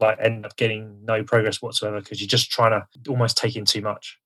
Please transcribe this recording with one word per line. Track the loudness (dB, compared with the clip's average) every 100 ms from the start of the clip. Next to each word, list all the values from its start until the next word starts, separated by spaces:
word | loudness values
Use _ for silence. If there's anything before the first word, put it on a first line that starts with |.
like, | 2 4
end | 0 0
up | -8 -2
getting | -2 -2 -10 -12
no | -2 -2
progress | 2 2 2 -2
whatsoever | -4 -4 -4 -6
'cause | -8 -10
you're | 0
just | 0 2
trying | 4 4
to | 4 -2 -16 -6
almost | 0 2 2
take | -2 -2
in |
too | -2 -2
much. | -4 -6 -12 -20